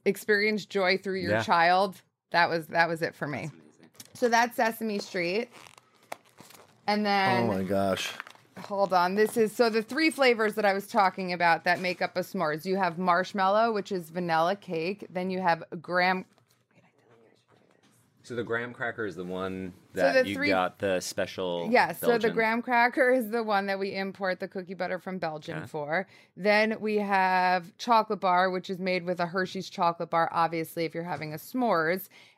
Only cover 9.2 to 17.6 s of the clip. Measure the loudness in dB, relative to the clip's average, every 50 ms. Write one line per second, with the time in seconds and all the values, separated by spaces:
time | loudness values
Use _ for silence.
9.2 | 2 2 4 2 0 2 4 2 2 4 2 0 -2 -2 -2 0 2 2 2 4
10.2 | 4 4 4 4 2 -2 0 2 2 2 2 2 -2 -2 2 4 4 4 2 -2
11.2 | -6 -4 -2 2 4 4 4 4 2 0 0 0 0 -2 -2 -2 -4 -4 -2 -4
12.2 | -6 -4 -2 -2 -2 0 -2 -2 -2 -2 0 0 0 0 -2 -2 2 2 2 2
13.2 | 2 -2 -2 0 2 4 4 4 4 2 0 -2 -4 -4 -6 -6 -6 -8 -8 -6
14.2 | -2 0 2 2 2 2 0 -2 -6 -8 -6 -4 -4 -4 -6 -8 -10 -10 -6 -6
15.2 | -4 -4 -2 0 2 2 2 0 -2 -10 -14 -12 -8 -2 0 2 2 2 2 0
16.2 | -4 _ _ _ _ _ _ _ _ _ _ _ _ _ _ _ _ _ _ _
17.2 | _ _ _ _ _ _ _ _